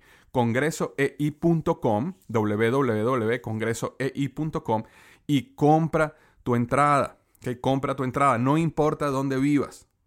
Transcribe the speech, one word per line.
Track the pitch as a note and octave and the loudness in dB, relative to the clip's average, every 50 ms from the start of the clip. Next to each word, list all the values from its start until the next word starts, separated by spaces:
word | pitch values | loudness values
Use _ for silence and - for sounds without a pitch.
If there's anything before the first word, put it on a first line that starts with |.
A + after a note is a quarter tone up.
| _ _ - - _ _ | _ _ -20 -20 _ _
Congreso | - B2+ A#2 A#2 A2+ B2+ C#3+ D#3+ D#3 - F3 - - | -2 0 0 2 2 0 0 -2 -2 -4 -6 -6 -2
E | - C#3 C3+ - | -2 -2 -2 -2
I | - D3 D3+ | -2 -4 -4
punto | C#3+ _ - E3+ E3+ D#3+ - E3 D#3+ - | -2 _ 0 2 2 2 2 -2 -2 0
com, | - B2+ G#2 G#2 C3+ F#3 F#3 _ _ | 0 0 0 0 -2 -4 -8 _ _
w | - A2+ A2+ G#2+ G#2+ G#2 G#2 A2+ A2+ | -4 -2 0 0 0 0 0 0 0
w | B2+ C#3 C#3 A#2+ G#2+ G#2+ G#2+ | 2 0 0 0 0 0 0
w | B2 C3 B2 G#2+ A2 A#2+ B2+ | 0 0 0 0 -2 -2 -4
congreso | - A2+ A2 A2 A2 A2+ A2+ - - - - | -4 -6 -6 -4 -4 -4 -4 -4 -6 -8 -6
e | - C3 C3+ - | -6 -6 -6 -4
i | - C#3 B2+ | -4 -4 -4
punto | - - D#3 D#3 - D#3+ - | -4 -6 -6 -6 -6 -6 -4
com, | - A2 A2 A#2 - _ - - - - _ _ | -2 -2 -2 -4 -8 _ -20 -20 -20 -20 _ _
y | - D3 C3 B2 - _ | 0 0 0 0 -4 _
compra | - D3 D3 D#3 D#3+ E3 D3+ - D#3 D#3 D3+ - _ _ _ _ _ - | 2 4 4 4 4 2 0 0 -2 -2 -2 -6 _ _ _ _ _ -2
tu | B2+ A#2+ | 0 0
entrada. | A#2+ A#2+ A#2+ C3+ C3+ C#3+ D3 C#3+ C#3 G#2 - - _ _ _ _ _ | 0 0 0 0 2 2 4 4 2 0 -2 -6 _ _ _ _ _
¿Ok? | - B2+ B2 B2 | -8 -8 -6 -4
Compra | - C3 C3+ C3+ C3+ C3+ C3+ | -2 0 0 0 0 -4 -4
tu | C3+ C3 | -4 -4
entrada. | B2+ A#2+ C#3+ C#3 C#3 B2 | -4 0 2 2 4 4
No | A2+ B2 C3+ D3 | 2 2 2 2
importa | D#3+ E3 D3+ - - D3 D3+ D3+ - D3 | 2 2 0 0 0 0 0 0 -2 -2
dónde | C#3+ C3+ C3+ C#3 C#3 C3+ C3 | -2 -2 -2 -2 -2 0 0
vivas. | C3+ D3 D3 C#3 - - - - - _ _ _ _ | 2 2 2 2 0 -2 -8 -16 -20 _ _ _ _